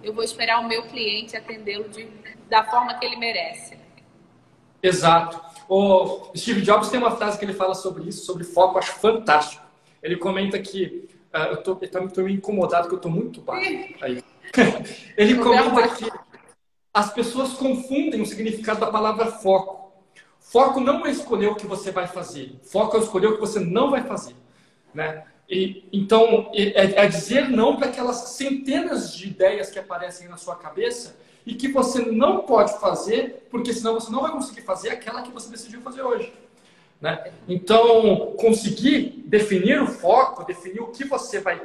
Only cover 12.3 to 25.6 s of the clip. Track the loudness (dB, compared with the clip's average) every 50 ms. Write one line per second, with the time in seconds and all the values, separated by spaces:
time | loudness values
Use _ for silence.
12.3 | -2 -4 -4 -4 -2 0 0 2 2 0 0 0 -6 -6 -4 -4 -4 -4 -4 -6
13.3 | -10 -12 -10 -8 -6 -4 -4 -4 -6 -6 -10 -14 -14 -10 -8 -8 -8 -8 -10 _
14.3 | _ _ _ -4 2 4 4 4 2 -2 -10 -12 -14 -18 -20 -10 2 4 6 6
15.3 | 6 4 4 4 6 6 4 4 4 4 2 2 0 -4 -8 -10 -10 -10 -18 _
16.3 | -20 -20 _ _ _ _ _ _ _ _ _ _ _ -2 -2 0 -2 -4 -4 -4
17.3 | -2 -4 -4 -4 -4 -2 -2 0 0 -2 -4 -4 -2 -2 -2 -2 -2 -4 -4 -6
18.3 | -6 -6 -6 -6 -6 -4 -4 -4 -2 -2 -2 -2 0 -2 0 0 0 0 -2 -2
19.3 | -4 -2 2 2 2 2 2 -2 -12 -14 -18 -20 _ _ _ _ _ -20 _ _
20.3 | _ _ _ _ 4 6 6 6 4 0 0 0 0 0 0 -4 -4 -4 -4 -4
21.3 | -2 0 0 0 -2 -2 -8 -8 -8 -6 -6 -6 -6 -4 -6 -6 -8 -10 -12 -12
22.3 | -12 -14 -14 -16 -18 -20 _ -4 0 0 2 4 2 0 0 2 0 2 4 4
23.3 | 2 2 -2 -4 -2 -2 -2 0 2 2 2 2 2 0 -2 -4 -8 -10 -10 -14
24.3 | -20 -20 _ _ _ _ _ _ _ _ _ _ _ -8 -6 -6 -6 -10 -14 _
25.3 | _ _ _ _ -2 -2